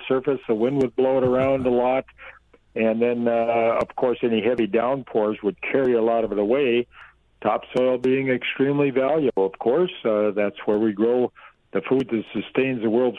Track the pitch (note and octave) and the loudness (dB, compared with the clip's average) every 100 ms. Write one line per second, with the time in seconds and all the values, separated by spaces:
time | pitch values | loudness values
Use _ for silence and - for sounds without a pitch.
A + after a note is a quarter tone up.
0 | - C3 D3 C3 - A2 A#2+ C#3 B2+ - | -2 -2 0 -4 -2 0 0 0 0 2
1 | C3 C3+ B2+ B2+ C3+ C3+ B2+ B2 B2 C3 | 2 2 2 2 2 0 0 2 2 0
2 | - - - - _ - _ A2+ A2+ A2 | -4 -12 -20 -20 _ -20 _ -2 0 2
3 | A#2+ A#2+ A#2+ A#2 A#2 A#2 A2+ A2 B2 - | 0 0 0 0 0 2 2 0 -2 -2
4 | C3 A#2 B2 A2 G#2+ B2 G#2+ A2 A#2+ C3+ | -2 0 0 0 0 0 0 0 0 -2
5 | - A2+ G#2+ G#2+ G2+ F#2 - C3+ C3 A#2 | -4 -2 0 -2 -4 -4 -4 -2 2 2
6 | A2+ A#2 A2 G2+ G#2 C3+ C3+ A#2+ A#2+ - | 2 0 0 -2 0 0 2 0 -2 -10
7 | - _ _ - A2 A2+ - B2+ B2+ B2+ | -20 _ _ -6 -2 -2 -2 -2 0 0
8 | B2+ C3 C3+ B2 - - C#3 C#3+ C#3+ B2+ | 0 0 0 -2 -2 -2 0 2 0 0
9 | C3 D#3+ C3+ G2 F#2+ - A#2 C#3+ F3+ - | 0 0 0 0 -2 -2 0 2 0 -2
10 | A#2+ G#2+ G#2+ G2+ G2+ - - G#2 A2 G2+ | -2 0 0 0 -2 -4 -2 0 0 2
11 | A#2 B2 A#2+ - - _ _ G2 - C3 | 2 2 0 -4 -20 _ _ -6 -2 -2
12 | C3 A2+ - G#2+ - - C3 B2+ A2 A#2 | 0 -4 -6 -8 -6 -2 -2 0 0 2
13 | B2+ | 0